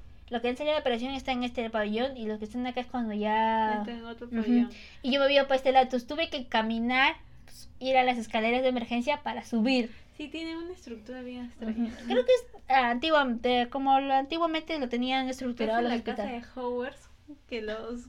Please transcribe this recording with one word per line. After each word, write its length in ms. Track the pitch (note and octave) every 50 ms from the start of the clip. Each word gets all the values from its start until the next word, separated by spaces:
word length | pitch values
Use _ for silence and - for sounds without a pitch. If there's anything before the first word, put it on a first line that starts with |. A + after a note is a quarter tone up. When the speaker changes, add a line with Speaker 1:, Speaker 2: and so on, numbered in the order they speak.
| - - - - - -
Speaker 1:
los 120 | A#3+ A3+
que 80 | A#3 B3
han 80 | B3+
salido 180 | - D4 D4+ D4+
de 60 | D4+
operación 320 | D4 B3+ A#3+ A3+ B3 C4+ C#4
están 240 | C4 C4 C4+ B3+
en 60 | B3 B3
este 240 | A#3+ B3 B3+ A3+ A3+
pabellón 480 | A#3 G#3+ G#3+ G#3 G#3 A3+ B3+ C#4 C4
y 80 | A#3+ A3
los 120 | G#3+ G#3+ G#3
que 60 | G#3+
están 220 | G#3 A3+ B3 B3
acá 140 | B3+ B3 B3+
es 60 | A#3+
cuando 260 | - - B3 A#3 G#3+ G#3
ya 640 | G#3 G#3 G#3+ G#3+ A3 A3 A3 A3 A3 A3 G#3+ G#3+ G#3
Speaker 2:
Están 200 | G#3 A#3+ A#3 A3+
en 60 | A#3
otro 220 | A#3 A#3 - A#3+
Speaker 1:
Ujú. 80 | A#3+ A#3
Speaker 2:
pabellón. 340 | A3+ A3 A#3+ A#3+ A#3+ A#3+ - - - - - - - -
Speaker 1:
Y 100 | A#3+ C4+
yo 80 | C#4 C#4
me 100 | C#4 C#4+
iba 100 | C#4 C#4
para 120 | C#4 C4+
este 160 | C4 - C4
lado, 120 | C4 C4 B3+
entonces 200 | B3+ B3+ A#3+ A#3+
tuve 220 | - D4 D#4 E4 E4
que 180 | D#4 C#4 B3
caminar, 680 | - - A3 G#3+ A3 A3+ A3+ A#3 A#3+ B3+ C4 C4+ D#4 E4 - - - - - -
pues, 240 | - - - - - - -
ir 160 | B3 C4 C4+
a 60 | B3+ B3+
las 140 | B3+ B3
escaleras 440 | A#3+ A3 - - A3+ A3 A#3 A#3+ C4
de 60 | C4 B3+
emergencia 520 | B3 A#3+ A#3 - A#3+ A#3+ A#3+ D4 D4 - -
para 220 | A#3 A#3 A#3+ -
subir. 440 | - A#3+ A3 G#3+ C4+ C4 B3 A3+ B3 - - - - -
Speaker 2:
Sí, 100 | - D4+
tiene 300 | C4+ - D#4+ E4 E4 E4
una 160 | E4 E4+ F4 F4+
estructura 480 | - - B3 A3+ G#3+ G#3+ B3 B3+ B3+
bien 240 | B3 B3 B3 B3 B3
extraña. 400 | A#3+ - - A3+ A3 A3 A#3 A#3
Speaker 1:
Ujú. 200 | A3 A#3+ - A#3
Creo 180 | A#3 G4+ B4+ B4
que 60 | B4+
es, 300 | B4+ A#4+ - - - - -
ah, 220 | - C4 C4+ B3 A#3+
antigua-, 480 | A#3+ B3 D#4 D#4+ D#4 D4 C#4 B3 A3+ A3+ -
eh, 240 | B3 B3 B3 A#3+ A#3+
como 300 | - C4+ C4+ C4+ C4+ C4+
lo, 120 | C#4 C#4 C4+
antiguamente 640 | C4+ C#4 C#4 D#4+ E4 E4+ E4 D#4+ D#4 D#4 - D#4+ D4+
lo 100 | B3+ A#3+
tenían 400 | A#3+ B3 B3 B3+ C4 C4 C4 C4
estructurado 500 | C4 - C4 B3 A#3+ - A3 A3 A3 A#3+
Speaker 2:
Es 60 | A#3+
en 60 | A#3+
Speaker 1:
los 60 | A#3+ A#3
Speaker 2:
la 40 | -
casa 200 | A3+ G#3+ - -
Speaker 1:
hospitales. 300 | C4 A#3+ A#3+ A#3+ - -
Speaker 2:
de 60 | B3+
Hogwarts, 480 | B3 B3 B3 B3 B3 C#4+ - - - - - - - D4 C#4+ - -
que 140 | - B3 A3+ G#3+
los, 440 | G#3 G#3+ A3 A3+ A#3 B3 A#3+ -